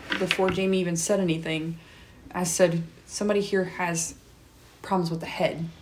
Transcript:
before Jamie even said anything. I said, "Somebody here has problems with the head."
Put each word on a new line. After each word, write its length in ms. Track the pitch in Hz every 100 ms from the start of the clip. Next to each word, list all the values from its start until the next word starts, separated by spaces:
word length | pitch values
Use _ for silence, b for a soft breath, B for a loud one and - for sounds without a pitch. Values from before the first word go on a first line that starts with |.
| - -
before 320 | 185 - 190
Jamie 280 | 185 190 190
even 160 | 175 170
said 240 | - 202
anything. 580 | 185 160 160 160 160 165 B B B B B
I 100 | 180
said, 380 | 180 - 180 165 165 - -
"Somebody 340 | - 208 202
here 240 | 202 196
has 500 | 185 - 175 170 - - - - - - - -
problems 280 | - 190 170
with 100 | 165
the 60 | 165
head." 420 | - 165 156 165 -